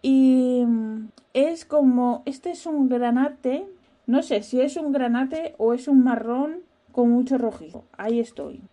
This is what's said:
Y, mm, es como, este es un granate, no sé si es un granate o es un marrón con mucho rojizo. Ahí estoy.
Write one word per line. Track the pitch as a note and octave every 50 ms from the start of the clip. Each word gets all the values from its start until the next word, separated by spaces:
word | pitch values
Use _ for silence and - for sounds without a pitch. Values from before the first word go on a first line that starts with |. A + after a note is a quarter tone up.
Y, | - C4 C4+ C4+ C4 C4 B3+ B3+ B3+ B3 B3 B3 B3
mm, | A#3 A#3 A3+ A3 A3 A3 A3 A3 G#3+ _ - _ _
es | _ B3+ C#4 D#4+ E4+ E4 -
como, | _ D4 D4+ C#4+ C4 B3 B3 B3 B3 A#3+ - -
este | C#4+ C#4 - - F4
es | F4 - -
un | E4+ D4+ D4 C4+ B3+
granate, | B3+ A#3+ B3 A#3+ A#3+ B3+ C4+ D4 C#4+ - - B3+ B3+ D#4 G4 G4 - _ _ _ _ _ _
no | - A#3+ C#4+
sé | E4+ - C#4+ G#3
si | G#3 - - B3+
es | C4 D4 -
un | E4+ D#4 D4
granate | C#4 C#4+ B3+ A#3+ A#3 B3 C4+ C4 D#4+ D#4+ E4 - - -
o | A3 A3+
es | A#3+ B3 C4 D4
un | C#4 C4 B3
marrón | B3+ A#3+ A3 A3 A3+ A#3+ B3+ C#4 D4+ D#4+ F4+ F4+ _ _ _ _ _
con | _ B3 B3 A#3+
mucho | A#3 B3 B3+ B3+ C4+ B3+
rojizo. | A#3 A3 G#3 - E3 D#3 - - - _ _
Ahí | - G3 A3 A#3 A#3
estoy. | A3+ A3+ _ - C#3+ D3 C#3 - F#3+ F#3+